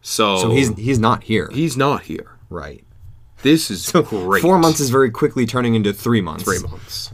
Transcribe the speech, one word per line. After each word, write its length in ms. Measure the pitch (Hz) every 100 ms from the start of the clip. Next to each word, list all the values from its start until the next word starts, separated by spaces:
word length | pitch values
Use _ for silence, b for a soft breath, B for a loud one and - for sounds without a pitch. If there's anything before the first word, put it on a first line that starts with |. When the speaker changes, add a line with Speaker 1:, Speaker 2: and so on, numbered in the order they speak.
Speaker 1:
So 360 | - - 107 95
Speaker 2:
So 120 | 101
he's, 240 | 123 131 104
he's 220 | 113 131
not 240 | 113 113
here. 260 | - 107 -
Speaker 1:
He's 240 | 127 165 127
not 260 | 135 101
here. 280 | - - - - -
Speaker 2:
Right. 340 | 87 73 73 _ - - - - -
Speaker 1:
This 260 | 131 160 -
is 160 | 92 -
Speaker 2:
So 160 | 175
Speaker 1:
great. 400 | 113 104 90 98
Speaker 2:
four 160 | 165 185
months 220 | 165 151
is 100 | 139
very 220 | 131 131
quickly 340 | 113 151 - 117
turning 300 | 127 120 113
into 180 | 101
three 280 | 101 113 117
months. 220 | 85 78
Speaker 1:
Three 160 | 90 92
months. 520 | 87 85 - - -